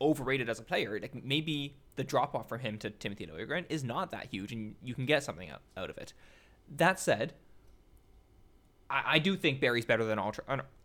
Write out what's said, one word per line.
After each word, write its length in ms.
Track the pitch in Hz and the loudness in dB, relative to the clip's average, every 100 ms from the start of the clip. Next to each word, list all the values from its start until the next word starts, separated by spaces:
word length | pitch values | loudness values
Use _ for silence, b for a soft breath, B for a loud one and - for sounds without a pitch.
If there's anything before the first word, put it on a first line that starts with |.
overrated 480 | 147 143 127 135 117 | 4 4 2 0 2
as 100 | 113 | -2
a 40 | |
player, 360 | 113 190 113 107 | 0 0 0 -2
like, 160 | - | -6
maybe 640 | 123 127 147 160 147 139 - - - | -8 -2 0 0 -4 -6 -12 -12 -6
the 60 | |
drop-off 440 | 131 131 139 135 - | 2 2 2 -2 -4
from 120 | 123 | -4
him 180 | 123 107 | -4 -4
to 120 | 104 | -6
Timothy 360 | - 107 101 85 | -6 -8 -6 -10
Liljegren 400 | 78 117 165 170 | -8 -4 -4 -2
is 160 | 156 | -4
not 260 | 127 143 185 | -2 -2 -4
that 160 | 110 - | -6 -6
huge, 260 | 95 104 | -6 -6
and 220 | 113 107 101 | -6 -8 -8
you 120 | 127 | -8
can 120 | 120 127 | -4 2
get 160 | 147 | 2
something 260 | - 85 85 | 2 -8 -10
out, 120 | - - 95 | -14 -12 -8
out 140 | 92 | -8
of 80 | - | -8
it." 140 | - - b b b b - | -12 -16 b b b b -14
That 260 | 147 170 185 | 2 2 4
said, 340 | - 107 170 - - - - - - - - - _ - - - _ _ - | 2 2 0 -6 -20 -20 -20 -20 -20 -20 -20 -20 _ -20 -20 -20 _ _ -2
I, 140 | 135 120 | 0 4
I 40 | 156 | 4
do 180 | 180 185 | 4 2
think 240 | 160 135 | 2 4
Barry's 240 | 131 117 | 4 4
better 200 | 113 113 | 4 4
than 140 | 110 107 | 4 2
alter-, 460 | 101 - - 135 - - | 0 -4 -4 -6 -6 -14